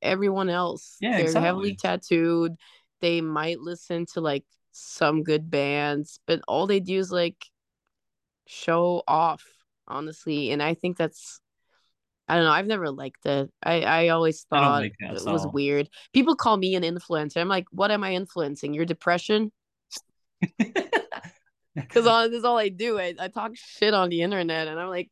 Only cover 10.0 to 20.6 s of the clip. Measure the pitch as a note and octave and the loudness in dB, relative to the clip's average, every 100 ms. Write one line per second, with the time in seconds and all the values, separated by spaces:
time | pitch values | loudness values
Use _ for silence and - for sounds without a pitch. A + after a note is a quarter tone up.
10 | D#3 D#3 - D3 C3+ C#3+ D3 E3 F3+ F3+ | -10 -10 -6 -4 -2 -2 -2 -2 -4 -2
11 | D#3+ - - - _ _ _ _ _ _ | -4 -4 -20 -20 _ _ _ _ _ _
12 | _ _ - E3+ D#3+ D3+ G3 G#3+ D#3+ C#3 | _ _ -2 2 4 4 2 -2 -4 -6
13 | C3+ - - C#3 C#3 _ - E3+ A#2 E3 | -10 -6 -2 0 -2 _ 0 0 2 4
14 | E3+ E3 E3 D#3 - C#3+ C#3 C#3+ C#3 - | 4 4 2 0 -2 2 4 4 -2 -6
15 | - - - - - C#3 C#3+ C#3+ D3+ - | -10 -6 -2 -2 -2 -2 0 0 -2 -8
16 | - C4 C4+ C#4 A#3+ G#3 F#3 F#3 E3 F3 | 0 2 4 2 4 2 2 0 0 -4
17 | - D#3+ D3+ E3 F3+ F#3+ F3+ F3 G3+ G#3 | -4 -2 -2 -2 0 0 -2 -2 0 0
18 | G3 F#3 F#3+ - D3 D3 D3 D3 E3+ D#3+ | 0 -4 -4 -4 -4 -4 -6 -4 -4 -2
19 | - F3 - G#3+ G#3+ - _ _ _ - | 0 0 2 0 0 -6 _ _ _ -18
20 | - _ _ _ E3 - | -18 _ _ _ -6 -2